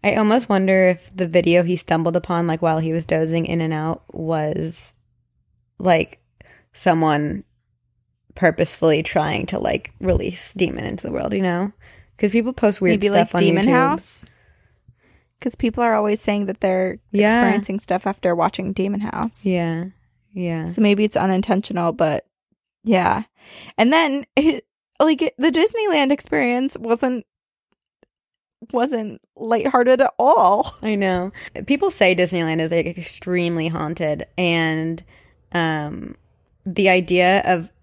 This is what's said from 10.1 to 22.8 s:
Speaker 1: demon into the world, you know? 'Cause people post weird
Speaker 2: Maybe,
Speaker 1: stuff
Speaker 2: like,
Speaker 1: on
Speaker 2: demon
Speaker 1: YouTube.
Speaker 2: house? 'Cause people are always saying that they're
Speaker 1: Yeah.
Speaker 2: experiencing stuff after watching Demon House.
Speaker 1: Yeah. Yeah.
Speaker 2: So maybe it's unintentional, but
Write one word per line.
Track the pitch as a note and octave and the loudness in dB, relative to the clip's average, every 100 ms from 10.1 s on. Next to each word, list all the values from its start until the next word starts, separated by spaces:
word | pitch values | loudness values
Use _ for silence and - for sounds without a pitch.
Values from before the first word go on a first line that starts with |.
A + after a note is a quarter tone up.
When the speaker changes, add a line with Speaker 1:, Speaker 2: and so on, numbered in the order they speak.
| F3+ - F3+ - | 0 -2 -8 -12
Speaker 1:
demon | - F#3 - - | -2 -2 -2 -8
into | F#3 - | -8 -8
the | |
world, | - - | -6 -4
you | G3+ | -2
know? | F#3+ F3 G3+ - - - _ _ | -2 -2 -4 -8 -20 -20 _ _
'Cause | G#3 | 0
people | G#3+ A#3 | 0 -2
post | B3+ G#3+ G3 | 0 0 2
weird | F#3 G#3 | 0 2
Speaker 2:
Maybe, | G3+ | 2
Speaker 1:
stuff | G3 E3+ | 2 2
Speaker 2:
like, | F3 | 2
Speaker 1:
on | E3+ | 2
Speaker 2:
demon | E3 G#3+ | 4 4
Speaker 1:
YouTube. | |
Speaker 2:
house? | B3+ C4+ D#4 - - - _ _ _ _ _ _ _ _ _ _ _ | 4 2 0 -4 -6 -8 _ _ _ _ _ _ _ _ _ _ _
'Cause | C4+ - | -8 -2
people | A#3+ A3+ | -4 0
are | A#3 | 0
always | A3 G#3 G#3+ | 2 0 0
saying | - G#3 G3 | 0 -2 -2
that | G3 | -2
they're | G3 F#3 F#3 F#3+ _ | 0 0 -2 -4 _
Speaker 1:
Yeah. | G3+ G#3 A#3 | 2 2 4
Speaker 2:
experiencing | A#3+ G#3 G3+ G3 | 4 2 -2 -8
stuff | - F#3 - | -2 -2 -2
after | G3 F3+ E3+ | -2 -2 0
watching | E3+ - F#3+ | 0 -2 -8
Demon | F#3+ G3 G3+ | -4 -4 -4
House. | G#3 - A3+ - F#3+ | -6 -6 -6 -4 -2
Speaker 1:
Yeah. | F3+ E3+ E3 F3+ F#3 _ _ _ | 0 0 -4 -6 -12 _ _ _
Yeah. | G3+ F3 E3 D#3+ | -8 -6 -4 -6
Speaker 2:
So | F3 | 0
maybe | G#3 G3+ | 2 4
it's | G#3+ - | 2 0
unintentional, | F#3+ F#3+ G3 G3 G#3+ - E3+ | 0 0 0 -2 -2 -2 -2
but | - D#3+ C#3+ - _ _ _ _ _ | 0 0 0 -6 _ _ _ _ _